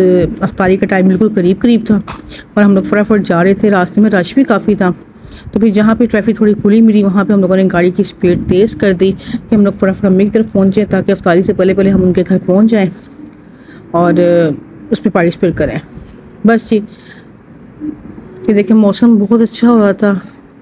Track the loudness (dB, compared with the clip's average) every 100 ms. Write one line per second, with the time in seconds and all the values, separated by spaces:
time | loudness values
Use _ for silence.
0 | 4 2 0 -4 -6 -2 0 0 0 0
1 | 2 2 0 0 -2 0 0 0 0 -2
2 | -4 -14 -16 -20 -6 0 2 2 0 -2
3 | 0 0 0 0 0 0 0 0 0 0
4 | 0 0 0 0 0 0 -2 -2 -2 -4
5 | -10 -20 -20 -20 -6 -2 0 2 2 2
6 | 0 0 -2 0 0 2 2 4 4 4
7 | 2 0 0 0 2 2 0 0 0 0
8 | -4 -2 -2 0 0 0 0 0 -2 0
9 | -2 -2 -8 -10 -2 0 0 0 -2 0
10 | 0 2 2 0 -2 0 0 0 -2 -2
11 | -2 -2 0 0 0 0 0 2 0 2
12 | 0 0 0 -2 0 2 2 2 -2 -6
13 | -20 -20 -20 -20 -20 -20 -20 -20 -6 -2
14 | 0 2 2 2 0 -4 -12 -14 -6 -4
15 | -2 0 0 0 -2 -2 -4 -6 -10 -20
16 | -20 -20 -20 -2 0 0 0 -4 -4 -16
17 | -20 -20 -20 -20 -20 -20 -20 -16 -14 -14
18 | -18 -20 -20 -10 -2 -2 2 2 2 2
19 | 2 2 2 0 0 0 2 2 2 0
20 | 0 -2 -6 -20 -20 -20